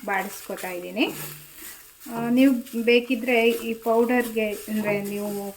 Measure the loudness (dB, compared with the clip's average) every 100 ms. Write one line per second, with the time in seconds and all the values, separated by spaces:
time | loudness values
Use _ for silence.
0 | -2 -2 -2 -10 -12 -8 -8 -8 -8 -2
1 | -2 -2 -12 -14 -18 -18 -18 -18 -20 -20
2 | -10 -4 2 6 6 4 -2 -2 4 4
3 | 4 -2 2 4 4 2 -4 -4 2 2
4 | 4 2 0 -2 -2 -4 -6 -4 0 -2
5 | -2 -6 -6 -6 -8